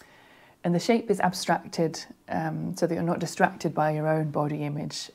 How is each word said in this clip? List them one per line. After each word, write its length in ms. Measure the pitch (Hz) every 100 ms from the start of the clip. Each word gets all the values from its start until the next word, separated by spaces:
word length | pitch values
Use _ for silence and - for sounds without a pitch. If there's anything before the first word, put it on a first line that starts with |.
| - - - - - _
and 100 | 175
the 60 | 175
shape 320 | 202 226 226
is 80 | 190
abstracted, 840 | 180 - - 170 - - 160 147 - - -
um, 460 | 165 160 160 165
so 120 | 180 165
that 60 |
you're 100 | 170
not 160 | 170 180
distracted 540 | 165 - 185 - 170
by 180 | 156 151
your 160 | 151 156
own 240 | 156 156
body 320 | 151 147 147
image, 480 | 147 147 147 - -